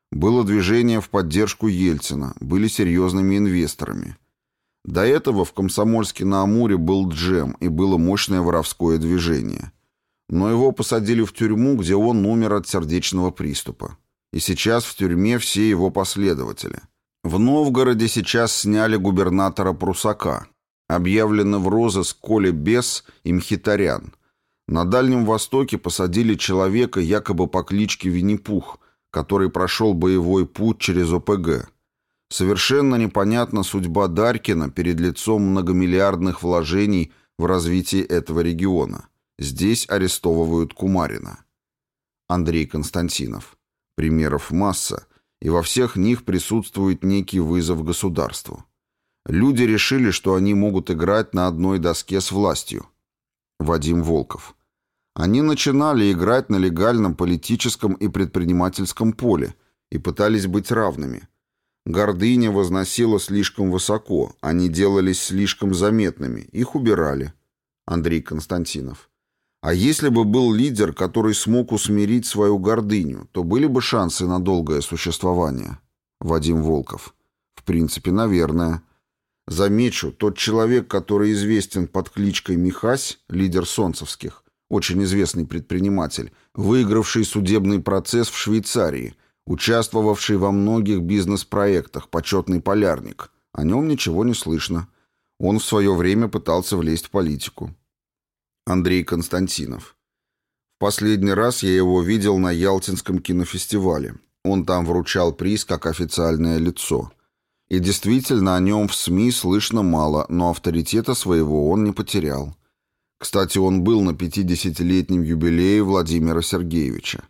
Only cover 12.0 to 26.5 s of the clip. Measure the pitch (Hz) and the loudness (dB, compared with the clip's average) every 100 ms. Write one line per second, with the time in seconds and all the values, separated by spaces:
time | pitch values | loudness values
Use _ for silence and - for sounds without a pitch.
12 | 113 113 98 117 110 101 - 95 78 87 | 4 4 2 2 2 0 -2 -4 -2 -2
13 | - 92 90 - 76 69 - - - - | -2 -2 -2 -2 -6 -6 -8 -12 -14 -14
14 | _ _ _ 82 - 87 110 117 - - | _ _ _ -6 -4 -2 0 0 -2 -4
15 | 95 87 104 120 - 98 110 92 92 101 | 0 2 2 0 0 0 2 2 2 0
16 | 95 98 98 73 58 - 50 - - _ | -4 -2 0 0 -6 -10 -10 -12 -16 _
17 | _ _ 85 87 120 147 147 123 127 113 | _ _ -4 2 4 4 2 2 2 2
18 | 113 117 92 117 117 - 104 107 110 110 | 2 0 -2 0 0 0 0 2 2 2
19 | 95 92 92 95 95 95 92 90 95 92 | 2 2 2 2 0 0 -2 -2 -4 -2
20 | 107 104 85 62 - _ _ _ - 85 | -2 -2 -4 -4 -8 _ _ _ -4 -2
21 | 90 104 107 107 101 101 95 107 117 95 | 2 2 4 2 2 2 2 2 2 0
22 | 87 - - 110 95 80 78 120 120 - | -4 -8 -2 2 2 2 2 2 0 -6
23 | - _ 80 90 - 104 110 104 90 55 | -10 _ -2 -2 0 -2 0 0 0 -2
24 | - - _ _ _ _ - 80 87 123 | -8 -20 _ _ _ _ -4 -2 2 2
25 | 131 127 110 110 - 135 131 104 90 - | 4 2 2 0 0 0 0 -2 -4 -2
26 | 92 92 117 98 - | 0 2 2 0 0